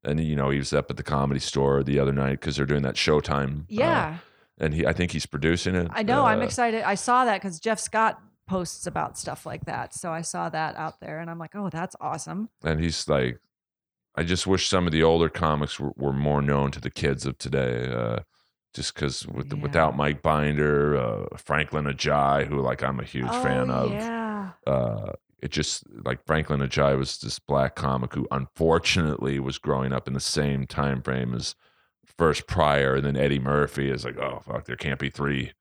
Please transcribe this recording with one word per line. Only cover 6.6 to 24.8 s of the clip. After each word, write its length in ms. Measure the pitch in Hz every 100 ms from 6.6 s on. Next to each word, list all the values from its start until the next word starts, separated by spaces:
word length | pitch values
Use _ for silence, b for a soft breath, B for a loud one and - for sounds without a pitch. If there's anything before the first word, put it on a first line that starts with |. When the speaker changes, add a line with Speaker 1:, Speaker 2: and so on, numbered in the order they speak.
| 233 220
Speaker 2:
I 120 | - 202
saw 280 | - 247
that 160 | 247 190
'cause 180 | 190 160
Jeff 180 | 226 214
Scott 400 | - 220 220 - - _ -
posts 380 | 185 170 - 175
about 300 | 156 151 -
stuff 280 | - 147 -
like 180 | 143 -
that. 280 | 123 -
So 180 | - 175
I 80 | 160
saw 260 | 165 175 170
that 260 | 160 156 -
out 240 | 156 -
there, 180 | - 156
and 80 | 165
I'm 80 | 170
like, 160 | 160 202
"Oh, 120 | 196
that's 260 | 160 185 -
awesome." 480 | 151 156 - 175 220 _
Speaker 1:
And 140 | 78 78
he's 280 | 82 80 -
like, 300 | 73 64 60 _ _ _ _ _ _ _
I 80 | -
just 220 | 85 92 -
wish 220 | 95 -
some 180 | 92 87
of 60 |
the 100 | 78
older 260 | 80 82 80
comics 500 | - 80 73 71 -
were, 120 | 71 -
were 160 | 69
more 280 | 67 73 71
known 280 | 71 69 69
to 80 | 65
the 100 | -
kids 360 | - 73 69 69
of 120 | 65
today, 540 | 65 67 64 60 64
uh, 280 | 60 57 57 - _ _ _ _
just 220 | - -
'cause 320 | - 71 65 -
with 220 | 60 69
the, 80 | -
Speaker 2:
Yeah. 60 |
Speaker 1:
without 340 | 73 80 78 62
Mike 260 | 73 73
Binder, 720 | 82 76 73 73 76 73 73 71
uh, 400 | 58 52 50 -
Franklin 480 | - 73 76 76 71
Ajaye, 600 | 69 73 71 69 71 73
who, 140 | 71
like, 220 | 65 64
I'm 160 | 64 65
a 40 |
huge 260 | - 65 62
Speaker 2:
Oh, 120 | 64
Speaker 1:
fan 280 | 67 65 64
of, 200 | 64 62
Speaker 2:
yeah. 600 | 58 - - 220 208 190 - -
Speaker 1:
uh, 460 | 67